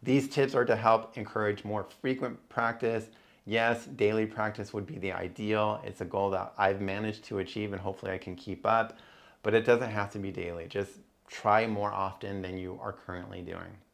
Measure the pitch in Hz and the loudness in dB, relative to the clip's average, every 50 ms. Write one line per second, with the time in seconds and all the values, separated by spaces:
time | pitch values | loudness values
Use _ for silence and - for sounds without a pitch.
0 | - 127 131 139 135 - - 151 135 135 - 123 120 120 113 107 113 113 113 113 | 0 2 4 4 2 2 2 2 2 4 4 2 4 4 4 4 6 6 6 6
1 | 113 - - 113 107 - - 110 107 104 104 - - 107 104 104 95 - - - | 4 -2 -8 -10 -8 -6 -2 0 0 0 0 -2 -4 -4 -4 -4 -4 -6 -10 -6
2 | - 131 131 131 - 120 110 - - - - 120 117 117 117 117 123 113 113 113 | -2 -2 -2 -2 -4 -6 -6 -10 -14 -8 -2 0 0 0 0 0 0 0 0 -2
3 | 113 - - - _ _ _ _ - - 110 113 113 117 117 117 - - 135 110 | -4 -8 -16 -20 _ _ _ _ -6 0 2 4 4 4 4 2 -2 -8 0 4
4 | 104 104 110 110 110 107 - - 107 107 104 - 101 - - 104 98 - - 92 | 4 4 4 4 2 0 0 -2 -2 -2 -2 -4 -8 -6 -6 -6 -6 -6 -8 -6
5 | 92 95 90 90 92 90 90 - 107 104 107 107 107 107 107 104 - 98 92 - | -4 -4 -4 -4 -6 -6 -6 -4 -2 0 2 4 4 2 0 -2 -6 -10 -8 -8
6 | 92 87 98 98 101 98 95 92 92 - - - 98 98 98 101 101 95 95 104 | -6 -2 0 2 2 2 2 0 -2 -4 0 2 4 4 4 2 0 -2 -2 -2
7 | 110 107 107 - - - 110 98 92 - - 107 104 104 98 95 101 98 95 - | -2 -4 -4 -6 -8 -6 -4 -4 -4 -4 -4 -4 -4 -4 -4 -6 -6 -6 -6 -6
8 | - 98 95 92 - 92 90 90 - 104 92 - - 110 113 113 110 113 - - | -6 -6 -6 -6 -6 -10 -12 -10 -8 -10 -8 -2 2 4 4 4 2 0 -4 -16
9 | - - - - - - - _ - 110 110 113 113 123 120 117 127 113 107 107 | -20 -20 -20 -20 -20 -20 -14 _ 0 4 4 4 6 6 4 4 4 0 -2 -2
10 | 101 98 - 104 98 98 87 92 87 85 85 85 82 82 - 101 98 - - - | -2 -4 -4 -6 -6 -6 -6 -6 -6 -6 -6 -8 -8 -6 -4 -4 -4 -4 -8 -20
11 | - _ _ _ _ - - - - 107 104 113 113 113 107 101 101 101 101 98 | -20 _ _ _ _ -16 -10 -2 2 4 6 6 4 2 0 0 -2 -2 -2 -2
12 | 98 95 98 - 110 98 98 98 92 92 92 92 92 92 90 - - 101 95 - | -4 -4 -6 -8 -8 -8 -6 -6 -6 -6 -6 -6 -8 -8 -8 -8 -8 -8 -8 -10
13 | - - 90 90 90 101 98 90 87 87 87 87 87 90 95 95 _ _ | -10 -10 -10 -8 -8 -10 -10 -10 -10 -10 -10 -10 -10 -12 -16 -20 _ _